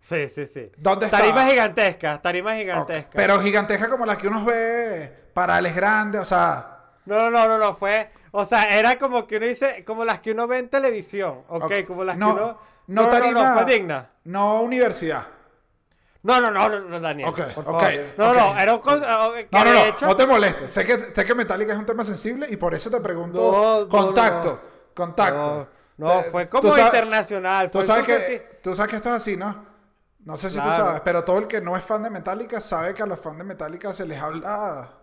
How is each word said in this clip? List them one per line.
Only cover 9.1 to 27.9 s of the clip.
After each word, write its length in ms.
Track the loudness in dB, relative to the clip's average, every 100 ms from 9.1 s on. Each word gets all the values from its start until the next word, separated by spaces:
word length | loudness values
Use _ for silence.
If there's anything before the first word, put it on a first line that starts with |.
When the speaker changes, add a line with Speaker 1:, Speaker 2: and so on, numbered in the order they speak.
| -2 -2
Speaker 1:
que 100 | -4
uno 80 | -2
dice, 380 | -2 -2 -4 -10
como 180 | -6
las 160 | -4 -4
que 120 | -4
uno 140 | -4 -2
ve 100 | -2
en 100 | -2
televisión, 760 | 0 0 -2 -8 -6 -6 -6 -10
¿ok? 160 | -6
Speaker 2:
Ok. 80 | -4 -4 -4
Speaker 1:
Como 160 | -6
las 140 | -6 0
Speaker 2:
No, 100 | 0 0
Speaker 1:
que 60 |
uno 60 | -2
Speaker 2:
no 100 | -8 -20 _ -8
Speaker 1:
no, 140 | 0
no, 60 | 4
Speaker 2:
tarima, 400 | 4 4 4 4 4
Speaker 1:
no, 60 |
fue 100 | 4
digna. 360 | 2 0 -8 -8 _ -10
Speaker 2:
no 360 | -2 0 2
universidad. 640 | 0 2 0 0 -6 -6 -8 -20 _ _ _ _ _ _ _ _
Speaker 1:
No, 200 | 0 2
no, 100 | 2
no, 160 | 2 0
no, 120 | 0
no, 180 | -6 -8
Daniel, 300 | -6 -4 -6
Speaker 2:
Ok, 100 | -4 -8 -8
Speaker 1:
por 80 | -4
Speaker 2:
ok, 100 | 2
Speaker 1:
favor. 140 | 2 0 -6 0
No, 120 | 4
Speaker 2:
ok. 40 | 6
Speaker 1:
no, 240 | 4 4
era 140 | 2
un 60 | 2
con-, 220 | 2 2
o-, 300 | 2 0 0
que 140 | -2 0
Speaker 2:
No, 120 | 4
no, 60 | 6
Speaker 1:
de 40 | 6
Speaker 2:
no, 60 | 6
Speaker 1:
hecho 200 | 2 2
Speaker 2:
no 100 | 4
te 80 | 6
molestes. 420 | 6 4 -2 -6
Sé 140 | -4 0
que, 140 | 0
sé 260 | 0 -4 0
que 80 | 0
Metallica 360 | 0 -2 -2
es 60 | -4
un 60 | -4
tema 180 | -4
sensible 420 | -4 -6 -6 -6 -8
y 80 | -4
por 160 | -4 -4
eso 140 | -4
te 80 | -4
pregunto 400 | -4 -6 -4 2 4
Speaker 1:
No, 280 | 4 4 2
no, 60 | 2
Speaker 2:
contacto, 640 | 2 4 4 4 2 -2
Speaker 1:
no. 80 | -4 -12 -20 _
Speaker 2:
contacto. 720 | -8 -6 0 0 0 -4 -4 -10 _ _ _
Speaker 1:
No, 160 | 0
no, 80 | 2
Speaker 2:
Te-, 60 | 2
Speaker 1:
fue 160 | -4 -2
Speaker 2:
tú 100 | 2
Speaker 1:
como 120 | 6
Speaker 2:
sabes, 120 | 8 6
Speaker 1:
internacional, 840 | 6 2 -2 -2 -4 -2 0 0
Speaker 2:
tú 60 | 0
Speaker 1:
fue 100 |
Speaker 2:
sabes 160 | 2